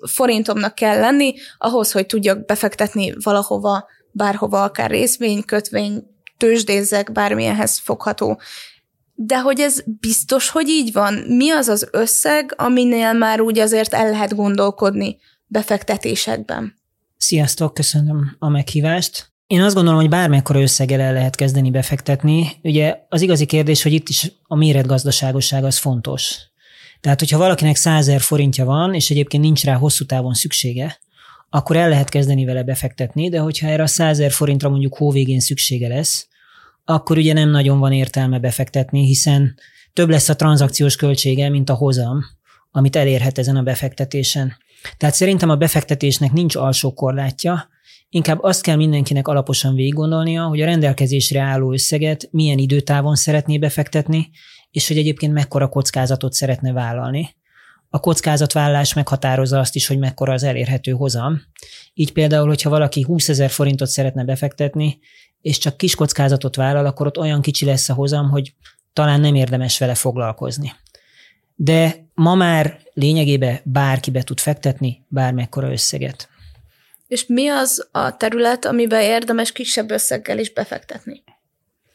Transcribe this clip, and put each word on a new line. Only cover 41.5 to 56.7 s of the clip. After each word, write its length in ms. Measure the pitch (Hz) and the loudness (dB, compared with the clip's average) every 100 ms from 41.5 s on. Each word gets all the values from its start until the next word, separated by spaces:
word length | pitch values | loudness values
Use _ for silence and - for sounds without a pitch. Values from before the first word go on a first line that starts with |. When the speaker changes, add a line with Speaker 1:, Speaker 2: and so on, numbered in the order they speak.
| 143 135 | 0 0
Speaker 2:
a 40 | |
hozam, 460 | 123 139 127 120 139 - _ _ _ _ | 0 0 0 -2 -4 -6 _ _ _ _
amit 240 | 139 139 156 | 0 2 2
elérhet 420 | 139 131 131 131 | 2 2 0 -2
ezen 180 | 127 135 | 0 0
a 80 | |
befektetésen. 920 | 127 127 135 - 135 139 127 147 131 - _ _ - - | 0 -2 -4 -6 -6 -4 -2 -2 -4 -8 _ _ -18 -2
Tehát 180 | 147 - | 0 2
szerintem 340 | 185 190 165 | 2 2 2
a 60 | 147 | 2
befektetésnek 760 | 160 156 - 143 143 - 139 | 2 0 -2 0 0 2 2
nincs 240 | 160 170 131 | 2 0 0
alsó 380 | 135 131 135 | -2 0 -2
korlátja, 760 | 131 135 135 139 - 170 175 - _ _ - _ | -2 -2 -2 -4 -4 -4 -4 -6 _ _ -20 _
inkább 340 | 170 160 156 | -2 0 0
azt 180 | 190 180 | 0 0
kell 140 | - 151 | 0 2
mindenkinek 520 | 156 147 135 139 139 | 2 2 0 0 0
alaposan 480 | 143 135 131 135 131 | 0 0 0 0 0
végiggondolnia, 680 | 135 151 156 160 165 165 | 0 0 0 0 0 -2
hogy 180 | 165 151 | -2 0
a 40 | 160 | 2
rendelkezésre 760 | 165 147 135 131 139 - 139 | 2 2 2 0 0 0 0
álló 320 | 135 135 131 | 0 0 0
összeget 540 | 131 - 151 156 151 - | -2 -2 0 -2 -4 -4
milyen 260 | 160 156 135 | 0 2 2
időtávon 580 | 135 143 139 143 143 147 | 2 0 2 0 2 0
szeretné 420 | - 151 147 147 | 2 0 0 0
befektetni, 720 | 151 151 143 156 147 160 160 _ - - _ | 0 -2 -2 -2 0 -2 -2 _ -20 -20 _
és 160 | 147 - | -6 -2
hogy 100 | 156 | 0
egyébként 360 | 151 147 151 | 0 -2 -2
mekkora 360 | 151 139 139 135 | 0 0 0 0
kockázatot 640 | 143 - 135 127 131 131 | -2 -2 -2 -2 -2 -2
szeretne 380 | - 131 123 127 | -4 -2 -2 -2